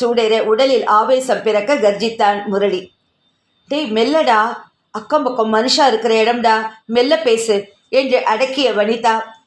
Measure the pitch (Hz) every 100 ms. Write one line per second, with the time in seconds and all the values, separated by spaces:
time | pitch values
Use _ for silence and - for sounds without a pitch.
0 | 240 233 220 220 208 220 269 240 - 214
1 | 226 262 254 208 220 208 208 285 208 196
2 | 220 226 208 202 208 196 202 185 185 _
3 | _ _ _ _ _ _ - 285 269 220
4 | 247 311 269 220 226 - - _ _ 214
5 | - 302 254 254 220 220 254 - 269 220
6 | 226 220 220 240 226 220 220 - - 233
7 | 269 320 262 226 220 202 - _ _ 254
8 | 262 247 202 226 262 262 247 202 208 226
9 | 233 226 - -